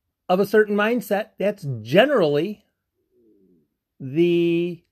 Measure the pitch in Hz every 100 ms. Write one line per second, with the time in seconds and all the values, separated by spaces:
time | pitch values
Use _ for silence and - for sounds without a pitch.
0 | _ _ - 185 202 214 208 202 214 240
1 | - 202 - - 196 202 143 117 110 170
2 | 269 262 151 147 190 208 _ _ _ _
3 | _ _ 226 _ _ _ _ _ _ -
4 | 131 147 175 170 170 170 175 170 _